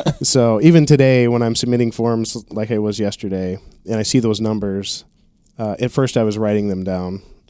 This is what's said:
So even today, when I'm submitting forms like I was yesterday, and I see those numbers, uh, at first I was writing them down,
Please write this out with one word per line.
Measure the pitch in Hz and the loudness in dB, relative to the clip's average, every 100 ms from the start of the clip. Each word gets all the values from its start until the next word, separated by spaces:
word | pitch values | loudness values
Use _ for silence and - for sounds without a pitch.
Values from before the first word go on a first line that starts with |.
| - - | -4 -2
So | 131 131 117 107 | 0 2 2 4
even | 160 165 147 | 6 6 6
today, | 147 131 127 120 | 4 6 4 4
when | 120 | 2
I'm | 117 117 | 0 -2
submitting | 123 120 117 | 0 0 0
forms | - 117 113 110 117 - | 0 -2 0 -4 -8 -10
like | 104 110 | -8 -4
I | 107 | -2
was | 104 104 | -2 -2
yesterday, | 104 - 101 95 92 95 - - - | -4 -4 -6 -4 -6 -8 -12 -18 -6
and | 110 | -4
I | |
see | - 135 | 0 0
those | 113 104 | 2 0
numbers, | 110 107 101 98 98 - - _ _ _ _ - | -2 -4 -4 -6 -6 -10 -14 _ _ _ _ -10
uh, | 107 - | -8 -4
at | 123 | -4
first | - 131 123 | -2 0 0
I | |
was | 110 104 | 0 0
writing | 107 104 104 | 0 0 -2
them | 92 | -4
down, | 92 92 90 95 - - _ | -4 -6 -6 -10 -14 -20 _